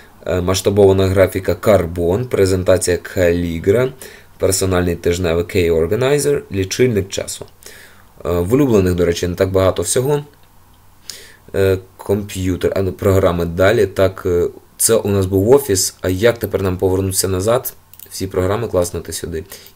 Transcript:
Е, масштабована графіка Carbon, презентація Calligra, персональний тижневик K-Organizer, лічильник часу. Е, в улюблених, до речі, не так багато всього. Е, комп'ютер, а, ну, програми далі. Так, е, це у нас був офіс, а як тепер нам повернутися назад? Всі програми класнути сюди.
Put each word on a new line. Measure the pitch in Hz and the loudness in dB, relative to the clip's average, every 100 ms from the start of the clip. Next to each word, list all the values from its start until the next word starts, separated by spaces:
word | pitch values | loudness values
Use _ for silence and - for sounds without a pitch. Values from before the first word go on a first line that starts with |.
| - - - | -20 -14 -4
Е, | 90 | -2
масштабована | 90 92 - 98 98 95 95 | -2 -2 0 4 6 6 2
графіка | 95 90 92 95 90 | 2 2 0 -4 -2
Carbon, | 113 98 85 90 85 101 | 2 2 2 -2 -2 -2
презентація | 127 104 95 95 90 92 - 87 | -2 0 2 2 2 2 2 -2
Calligra, | - 98 87 87 87 82 90 110 131 - - - - - | -4 0 0 2 -2 -4 0 2 0 -6 -20 -20 -20 -4
персональний | 92 92 95 90 90 85 | -2 0 0 0 0 -2
тижневик | 85 87 87 82 87 98 | -2 -2 0 -2 -2 0
K-Organizer, | 85 82 85 107 131 147 143 143 - | 2 2 0 0 0 0 0 -2 -4
лічильник | 98 92 - 127 104 - | -6 -4 0 0 0 -4
часу. | - - - - _ - - - - - - | -6 -8 -10 -16 _ -20 -20 -20 -20 -20 -12
Е, | 76 | -4
в | 87 90 | -2 2
улюблених, | 131 139 107 90 | 2 4 4 2
до | 87 | 2
речі, | 85 85 90 | 0 0 -2
не | |
так | 87 95 | -2 0
багато | 95 95 90 | 2 2 0
всього. | 90 127 131 147 147 - - - - - - - - - - - - | -2 0 0 -2 -4 -18 -20 -20 -20 -20 -20 -20 -20 -18 -20 -20 -8
Е, | - 95 95 - - | 0 0 0 -4 -12
комп'ютер, | - 104 101 95 92 87 87 - | -4 -4 -4 -4 -2 0 -2 0
а, | |
ну, | 95 | -2
програми | 90 104 95 92 87 | -2 2 4 2 0
далі. | 85 85 95 117 98 | -2 2 2 4 0
Так, | - 95 - 92 | 2 0 0 -2
е, | 90 87 - - - | 0 -2 -4 -16 -4
це | - | 0
у | 113 101 | 0 2
нас | 101 92 | 0 0
був | 98 104 | 2 4
офіс, | 143 139 - - - | 4 4 -2 -2 -4
а | 90 | -4
як | 92 117 - | 2 2 0
тепер | 92 92 | -2 -2
нам | 95 92 | -2 0
повернутися | 95 92 95 95 98 | 0 0 -2 -2 -2
назад? | 92 104 123 - - _ - - - | -2 0 0 -2 -14 _ -20 -16 -10
Всі | 95 | -6
програми | 92 92 107 110 | -2 -2 -2 -2
класнути | 92 87 85 - | -2 -2 -4 -10
сюди. | - 78 80 - - - | -10 -8 -10 -10 -18 -20